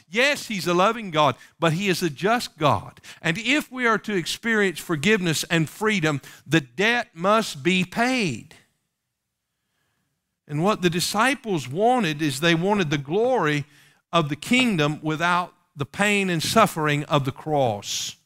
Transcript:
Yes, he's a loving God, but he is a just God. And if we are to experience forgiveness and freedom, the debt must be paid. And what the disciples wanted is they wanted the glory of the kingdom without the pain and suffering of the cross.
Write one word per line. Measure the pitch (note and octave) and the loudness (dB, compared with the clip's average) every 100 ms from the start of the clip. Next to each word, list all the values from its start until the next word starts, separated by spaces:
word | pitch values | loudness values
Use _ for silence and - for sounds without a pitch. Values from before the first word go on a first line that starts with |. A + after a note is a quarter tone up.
| _ | _
Yes, | F#3 C4+ C#4+ - | -2 0 0 -6
he's | G#3 D#3+ | -6 0
a | |
loving | F3 G3 A#3 G#3+ | 2 2 0 -4
God, | D#3 D3 B2+ - _ | 0 2 0 -10 _
but | E3 | 0
he | D#3 G3+ | 0 0
is | F3 | 0
a | F3+ | -2
just | C3 F#3 A#3 - - | -2 0 0 -2 0
God. | D3+ G#2 - - - - | 2 2 -2 -18 -20 -8
And | - E3 | -4 -4
if | G#3+ D4 - | 0 0 -2
we | B3+ A#3+ | -2 0
are | G#3+ | 0
to | - | 0
experience | G3+ D#3 - A#3 A3 G3 E3+ | -4 -4 -6 -2 0 0 -2
forgiveness | - D#3+ D#3+ A3 E3+ D3+ - | -6 -2 2 2 2 -2 0
and | E3+ D#3 | 0 0
freedom, | - G#3+ G#3 D#3+ C#3+ - - - | -2 0 2 0 -2 -6 -20 0
the | D#3 | 0
debt | C3 C#3+ G#3 A#3+ - | 0 -2 0 0 -4
must | D#3+ F3+ G#3+ G#3+ D3 | -4 0 2 0 -4
be | C3+ F#3 F3+ | 0 0 0
paid. | - A#3 B3+ F#3+ A2+ - - _ _ _ _ _ _ _ _ _ _ _ _ _ _ _ _ _ _ _ | -2 0 0 -2 -6 -12 -20 _ _ _ _ _ _ _ _ _ _ _ _ _ _ _ _ _ _ _
And | D3 | -2
what | F3+ G3+ | 0 2
the | F3 | 0
disciples | E3+ - G3+ A#3+ C#4 A3+ F3+ B2 | 0 -2 2 2 0 -2 -4 -4
wanted | C#3+ A3 B3+ F3 D3+ | 0 2 2 0 0
is | D#3 C3 | -2 0
they | E3+ E3+ | 2 2
wanted | F3+ G#3 E3 | 2 0 0
the | D3 | -2
glory | C#3 F3 A#3+ B3+ D#3 D3 C#3 _ _ _ _ | -2 0 2 2 2 0 -4 _ _ _ _
of | E3+ D3+ | 0 0
the | D3 | -4
kingdom | - B3 B3 F#3 D3 D3+ | 0 2 2 2 0 0
without | D3+ D#3 E3+ F3 F3+ _ _ - | -4 -2 0 0 -2 _ _ -10
the | C#3 | -10
pain | - G3+ G3+ F#3+ | -2 0 2 0
and | E3+ | -2
suffering | - A3+ G3+ - D3+ D3 D3+ | 0 4 4 2 0 0 0
of | D3+ | 0
the | C3+ | 0
cross. | - - D3 B2+ G2+ - - - - | -6 -4 0 0 -2 -6 -8 -8 -12